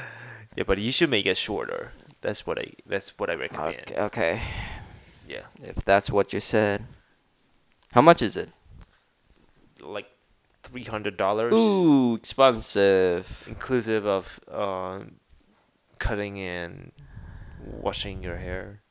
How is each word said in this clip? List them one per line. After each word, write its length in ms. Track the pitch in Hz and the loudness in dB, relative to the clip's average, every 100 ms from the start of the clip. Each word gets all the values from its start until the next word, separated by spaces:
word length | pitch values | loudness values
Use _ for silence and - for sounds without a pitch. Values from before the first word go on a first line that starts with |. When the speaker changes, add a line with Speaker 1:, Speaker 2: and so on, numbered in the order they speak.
| - - - - - - | -14 -16 -18 -18 -14 -6
Speaker 1:
Yeah, 80 | 90 | 0
but 120 | 98 | 0
you 140 | 110 | 0
should 180 | - 170 | 2 4
make 160 | 110 95 | 4 2
it 100 | 92 | 0
shorter. 540 | - 95 58 50 - - - - | 0 -4 -4 -8 -10 -16 -20 -8
That's 260 | - 104 - | -6 -4 -6
what 100 | 82 | -6
I, 140 | - - - | -6 -12 -8
that's 320 | 98 - - | -8 -8 -8
what 100 | 98 | -4
I 40 | |
recommend. 480 | 82 67 - 78 64 | -4 -6 -4 -6 -6
Speaker 2:
Okay, 140 | - - | -8 -4
okay. 440 | 104 - 82 107 - - - - - - - - - | -4 0 0 0 -4 -8 -10 -12 -16 -20 -20 -20 -16
Speaker 1:
Yeah. 140 | 55 - - | -16 -16 -20
Speaker 2:
If 220 | 135 92 | -12 -8
that's 260 | - 98 - | 4 4 4
what 220 | 101 98 | 0 0
you 80 | 101 | -2
said. 460 | - 110 107 101 113 - _ _ _ _ _ _ _ _ _ | 0 2 2 0 -6 -20 _ _ _ _ _ _ _ _ _
How 100 | 123 | 6
much 200 | 156 170 | 8 8
is 160 | 107 90 | 4 -4
it? 120 | 90 _ _ - - _ _ _ _ _ _ _ _ _ | -8 _ _ -20 -20 _ _ _ _ _ _ _ _ _
Speaker 1:
Like 260 | 71 104 - _ _ _ _ _ | -12 -12 -14 _ _ _ _ _
three 200 | - 127 117 | -16 -14 -8
hundred 320 | 110 107 92 | -6 -6 0
dollars. 360 | 98 107 117 | 0 2 2
Speaker 2:
Ooh, 640 | 220 220 196 170 139 123 113 | 4 4 4 6 6 6 2
expensive. 1300 | - - 135 113 - 101 98 95 92 87 92 - - | -4 6 6 6 -2 4 6 6 4 2 -4 -14 -14
Speaker 1:
Inclusive 580 | 113 - 127 110 110 101 | -12 -2 -2 2 0 2
of, 340 | 98 87 - - | -2 -2 -18 -12
um, 680 | 85 101 92 92 98 110 - _ - _ _ _ _ _ - | -6 -4 -4 -6 -10 -14 -20 _ -20 _ _ _ _ _ -6
cutting 400 | - 104 104 101 | -4 -2 -4 -6
and 520 | 92 87 87 95 - - - - - - - - | -8 -6 -8 -12 -18 -20 -20 -18 -16 -16 -16 -16
washing 600 | 104 110 104 - 101 95 | -14 -8 -6 -6 -8 -8
your 140 | 90 87 | -8 -8
hair. 440 | 90 92 98 104 _ | -8 -8 -10 -16 _